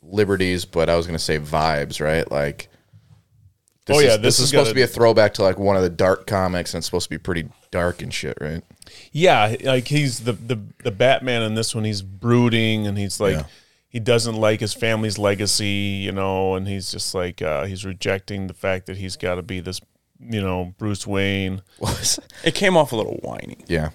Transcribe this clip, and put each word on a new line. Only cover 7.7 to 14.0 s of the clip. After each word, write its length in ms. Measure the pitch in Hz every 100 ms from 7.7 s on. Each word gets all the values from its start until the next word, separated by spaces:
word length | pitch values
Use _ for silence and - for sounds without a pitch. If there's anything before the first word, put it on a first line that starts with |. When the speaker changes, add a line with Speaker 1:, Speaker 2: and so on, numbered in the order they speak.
Speaker 1:
dark 300 | 90 87 -
and 120 | -
shit, 240 | - 76 -
right? 240 | 76 82 - _ - - -
Speaker 2:
Yeah, 440 | 147 175 131 107 117
like, 240 | 131 131 120
he's 320 | 147 143 117
the, 100 | 117
the, 260 | 101 113 117 104 -
the 80 | 123
Batman 500 | 98 120 135 127 117
in 120 | 110 110
this 200 | 110 117
one. 80 |
He's 180 | 107 104
brooding, 880 | 98 98 120 120 120 113 110 110 104
and 100 | 101
he's 220 | 101 -
like, 160 | 101 85
Speaker 1:
Yeah. 80 | 71 - _ _ _
Speaker 2:
he 100 |
doesn't 360 | 120